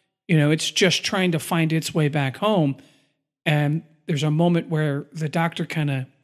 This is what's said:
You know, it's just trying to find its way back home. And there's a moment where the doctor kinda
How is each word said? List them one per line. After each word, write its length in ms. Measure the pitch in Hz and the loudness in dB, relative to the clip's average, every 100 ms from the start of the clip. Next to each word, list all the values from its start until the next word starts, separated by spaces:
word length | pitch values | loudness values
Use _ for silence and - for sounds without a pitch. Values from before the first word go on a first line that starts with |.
| _ _ - | _ _ 0
You 100 | 160 | 4
know, 140 | 147 | 4
it's 180 | 156 - | 2 -2
just 320 | - 180 - | 2 2 2
trying 280 | - 196 180 | -2 0 0
to 80 | 160 | -2
find 340 | - 170 160 | -2 0 0
its 200 | 160 160 | 0 -2
way 140 | 165 147 | 0 0
back 300 | 147 135 - | 0 -2 -2
home. 400 | 208 202 143 135 - _ _ _ _ _ 165 | 0 2 0 -2 -12 _ _ _ _ _ 0
And 380 | 147 147 156 - _ - | 0 0 -2 -6 _ -6
there's 180 | 147 | -2
a 80 | 151 | 0
moment 380 | 151 175 170 165 | 2 2 2 0
where 380 | 156 151 143 - | -2 -2 -4 -8
the 160 | 160 156 | -8 -4
doctor 380 | 170 165 - 160 | -2 -2 -4 -6
kinda 420 | 160 147 135 127 _ | -4 -2 -2 -6 _